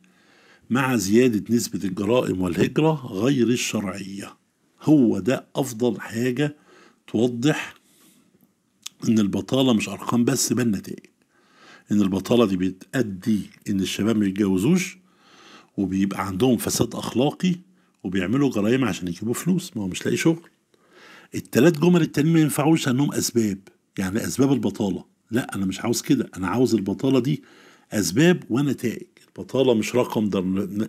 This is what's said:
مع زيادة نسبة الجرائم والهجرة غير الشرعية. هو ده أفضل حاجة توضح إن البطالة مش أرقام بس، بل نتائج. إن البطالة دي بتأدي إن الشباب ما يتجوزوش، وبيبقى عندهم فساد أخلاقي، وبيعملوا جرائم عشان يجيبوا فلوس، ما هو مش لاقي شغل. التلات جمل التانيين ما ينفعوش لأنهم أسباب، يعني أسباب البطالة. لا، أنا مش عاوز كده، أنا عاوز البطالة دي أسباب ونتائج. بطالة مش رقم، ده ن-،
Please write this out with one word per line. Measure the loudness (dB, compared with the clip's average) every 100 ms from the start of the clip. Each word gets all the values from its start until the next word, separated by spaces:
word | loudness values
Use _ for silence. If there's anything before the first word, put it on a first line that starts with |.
| _ _ _ _ _ _ -4
مع | -2 0 0
زيادة | 2 4 4 2 0
نسبة | -2 -2 -6 -6
الجرائم | -4 0 2 0 -2
والهجرة | -2 0 0 2 0 0 -4
غير | -2 0 2 2
الشرعية. | 0 -2 -4 -6 -8 -10 -12 -14 -18 _ _ _ _
هو | 4 4 4 2
ده | -2 -2 -4 -6
أفضل | -6 -2 -2 -2
حاجة | -6 -4 -2 -2 -2 -4 _ -20 -20 _ -6
توضح | 0 0 2 0 0 -4 -16 _ _ _ _ _ _ _ _ _ _ -20 _ 0
إن | 2
البطالة | 2 -2 0 2 4
مش | 2 0
أرقام | -6 -2 0
بس، | 2 0 0
بل | 0 0
نتائج. | -2 -6 -14 -16 _ _ _ _ _ -20 -16 -2
إن | 0
البطالة | 2 0 2 4 4
دي | 2
بتأدي | -2 -6 -6 -4 -4 -4 -2 -2 -4 -12 -4
إن | -2
الشباب | -2 -2 0 2
ما | 0
يتجوزوش، | 0 0 2 2 2 0 -12 _ _ _ -20 -20 -20 _ -4
وبيبقى | -2 0 0 -2 -4
عندهم | 0 2 2
فساد | 0 -2 -2
أخلاقي، | -4 -4 0 0 0 -2 -2 -8 _ _ _
وبيعملوا | -6 -4 0 0 0
جرائم | 0 0 2
عشان | 0 -4 -6
يجيبوا | -6 -6
فلوس، | -4 -2 -2 -4 -8
ما |
هو | -6
مش | -6 -4
لاقي | 0
شغل. | 0 0 -6 _ _ _ _ -20 -20 -20 -14
التلات | -14 -2 4 4 4
جمل | 4 4
التانيين | 2 0 2
ما | 4
ينفعوش | 2 2 2 2 2
لأنهم | 0 0
أسباب، | -2 -2 0 0 -2 -10 -20 _ -6
يعني | -4 -4 -4
أسباب | 0 2
البطالة. | 2 0 -2 -2 -4 -10 _ -6
لا، | -4 -4
أنا | -4 -4
مش | -4
عاوز | -2 -2
كده، | 0 0 -2 -6
أنا | -2
عاوز | 0 2
البطالة | 2 0 -2 0 2
دي | 0 -2 -8 -20 -20 _ _
أسباب | -4 -2 2 4 2 0
ونتائج. | -2 -2 -2 -6 -6 -12 _ _ -16
بطالة | -4 0 2
مش | 2 0
رقم، | -2 -2 -2 -2
ده | -2
ن-، | -2 -2 -4 -4